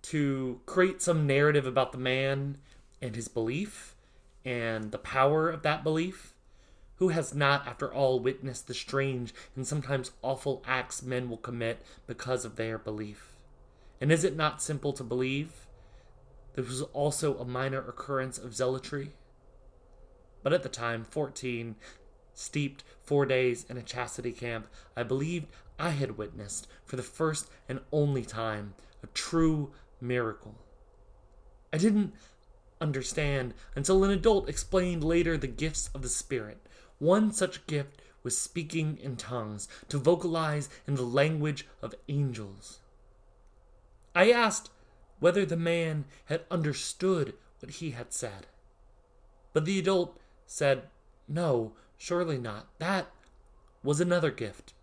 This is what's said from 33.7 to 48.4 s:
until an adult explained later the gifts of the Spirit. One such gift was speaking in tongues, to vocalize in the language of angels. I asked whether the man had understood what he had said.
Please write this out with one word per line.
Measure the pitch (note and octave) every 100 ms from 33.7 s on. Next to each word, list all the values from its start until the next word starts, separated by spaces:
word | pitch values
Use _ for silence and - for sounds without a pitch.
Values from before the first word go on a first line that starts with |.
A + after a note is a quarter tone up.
| C#3
until | C#3 F#3+
an | G3
adult | G3 A#3 G3+ -
explained | C#3+ - F#3+ F3+ E3+
later | D3+ E3+ E3 D#3
the | C3
gifts | A2+ D#3 D3 -
of | C#3
the | B2+
Spirit. | - - C3 G#2 - - - - -
One | D3+ G3 G#3+
such | G#3 F#3 - -
gift | D3+ C#3 - - -
was | B2 -
speaking | - F3 D#3 E3 D#3 D3
in | C#3 B2
tongues, | A2+ B2 G#2+ G#2 - - -
to | C#3+
vocalize | C3+ E3+ F3 E3 D#3+ D3 C#3 - -
in | C#3
the |
language | B2 C3 D3+ D#3+ D3+ C#3 - -
of | A#2+ - -
angels. | C#3+ C#3 A2+ G2+ G2 - - - - - _ - _ - - - - - - - F3
I | G#3
asked | A#3+ A3+ - - - - - - -
whether | E3+ F#3 F3+
the | E3
man | E3 E3+ D#3+ D#3 C#3 - -
had | E3 -
understood | F3 D3+ C3+ - - F#3 F3+ B2+ - - -
what | -
he | - D#3+
had | A#2+ A#2
said. | - A#2 F#2+